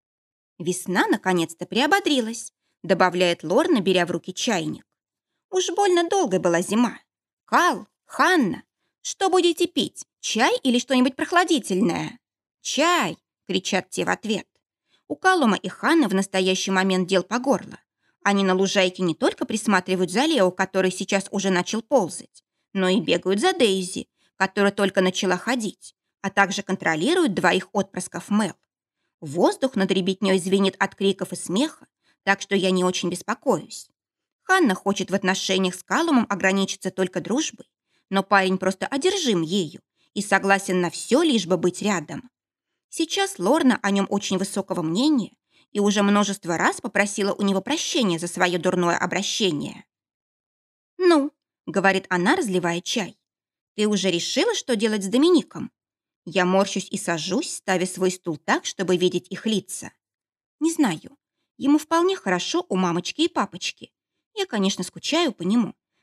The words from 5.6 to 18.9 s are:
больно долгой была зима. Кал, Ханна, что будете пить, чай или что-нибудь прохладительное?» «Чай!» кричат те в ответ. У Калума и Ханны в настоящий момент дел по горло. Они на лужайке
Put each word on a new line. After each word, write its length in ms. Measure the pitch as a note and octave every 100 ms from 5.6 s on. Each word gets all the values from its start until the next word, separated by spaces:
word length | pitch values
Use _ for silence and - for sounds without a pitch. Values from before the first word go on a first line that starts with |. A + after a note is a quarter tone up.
| F#4
больно 380 | F4+ G4+ F4 E4+
долгой 300 | G4 C#4 F3+
была 240 | F3 E3+
зима. 360 | F#3 G#3 A#3 D3+ _ _ _ _
Кал, 420 | _ B3 F4 A3+ - _ _
Ханна, 560 | - D4+ F4+ G3+ E3+ _ _ _ _
что 260 | - - F#4+
будете 380 | F#4 F4 D#4+ F4
пить, 400 | - - - - _
чай 360 | - G#3+ C#4+ B4
или 160 | C4+ A#3+
что-нибудь 380 | - C4 B3+ C4
прохладительное?» 1040 | D#4 F4 F#4 D#4 - F#3 F3+ E3 D#3 - _ _ _ _
«Чай!» 580 | - - D#4+ F4 G3 E3 _ _ -
кричат 440 | F#3 - - -
те 140 | -
в 40 | E2+
ответ. 380 | F#2 G#3+ G#3 - _ _ _ _ _ _
У 80 | D4+
Калума 400 | F#4+ F#4 A#3+ F#3
и 120 | F#3+
Ханны 400 | - A#3 E4 A3
в 60 |
настоящий 560 | F#3+ G3 F#3+ F#3 F#3+ -
момент 380 | F#3+ F#3+ F#3 F3+
дел 140 | F#3
по 160 | F3+ A#3+
горло. 400 | B3+ G#3+ - - _ _ _ _
Они 220 | G3+ G3+
на 100 | G3
лужайке 480 | F#3 F#3+ G#3 F#3